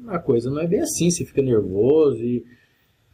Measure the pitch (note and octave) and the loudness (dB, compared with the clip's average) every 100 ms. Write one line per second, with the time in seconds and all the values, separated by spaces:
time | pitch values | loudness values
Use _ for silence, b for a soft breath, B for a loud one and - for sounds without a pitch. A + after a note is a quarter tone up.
0 | A#3 E3+ - A#2+ A#2+ D3 E3+ G#3+ D#4 - | -10 -6 0 0 0 -4 -2 -2 -2 0
1 | E3+ E3+ - - C3 A2 F#2 G2 A#2+ D#3 | 0 0 -4 -2 2 0 0 2 4 4
2 | D3 A2+ A#2+ B2 b b b b b b | 2 0 -4 -6 b b b b b b
3 | _ | _